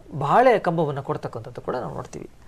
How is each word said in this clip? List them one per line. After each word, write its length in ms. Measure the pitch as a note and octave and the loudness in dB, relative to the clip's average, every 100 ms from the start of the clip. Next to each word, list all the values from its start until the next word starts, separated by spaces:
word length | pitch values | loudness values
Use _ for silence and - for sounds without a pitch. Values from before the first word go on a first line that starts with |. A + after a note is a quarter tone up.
| - D3 | -12 -6
ಬಾಳೆ 420 | C#3+ F3+ B3+ G#3+ | 2 6 6 6
ಕಂಬವನ್ನ 400 | F3+ E3 D#3 C#3 | 2 0 0 -2
ಕೊಡ್ತಕ್ಕಂಥದ್ದು 640 | C3 D3+ C#3+ A#2+ A2+ A#2+ | -6 -6 -6 -10 -12 -10
ಕೂಡ 140 | - B2+ | -6 -6
ನಾವು 180 | G#2 | -6
ನೋಡ್ತೀವಿ. 360 | - - - - - | -10 -10 -12 -16 -18